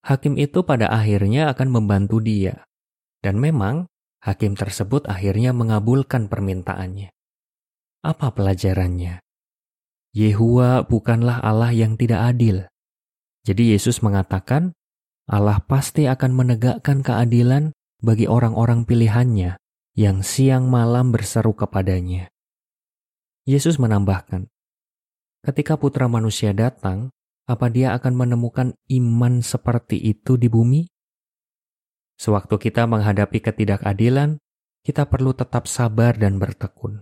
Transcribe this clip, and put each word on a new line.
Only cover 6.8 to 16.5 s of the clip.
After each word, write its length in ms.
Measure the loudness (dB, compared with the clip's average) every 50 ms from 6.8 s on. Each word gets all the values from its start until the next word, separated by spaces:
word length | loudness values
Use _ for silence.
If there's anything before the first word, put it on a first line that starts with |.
| -8 -10 -10 -12 -14 -16 _ _ _ _ _ _ _ _ _ _ _ _ _ _ _ _ _ _
Apa 320 | -6 -6 -4 -2 -4 -4 -2
pelajarannya? 880 | -2 0 0 0 0 0 -2 0 0 -2 -2 -4 -4 -6 -8 -10 -12 _ _ _ _ _ _ _ _ _ _ _ _ _ _ _ _ _ _ _
Yehua 720 | 0 2 2 2 2 2 2 4 4 4 4 2 0 0 0
bukanlah 480 | -2 -2 0 0 0 0 0 0 -2
Allah 320 | -2 -2 0 0 0 0 0
yang 320 | 2 0 0 0 0 -2
tidak 320 | 0 0 0 2 2 0 2
adil. 320 | 2 2 2 2 0 -4 -10 _ _ _ _ _ _ _ _ _ _ _ _ _ _ _
Jadi 320 | -4 0 2 4 4 4
Yesus 240 | 2 2 0 -2 0
mengatakan, 720 | 0 0 0 0 -2 _ -4 -6 -2 -2 -2 -2 -2 -2 -6 _ _ _ _ _ _ _ _ _ _ -4
Allah 320 | 0 2 2 2 2 0
pasti 480 | 0 0 -2 -2 -2 -2 -2 0 0 0
akan 240 | 0 0 0 0 2
menegakkan 720 | 2 2 2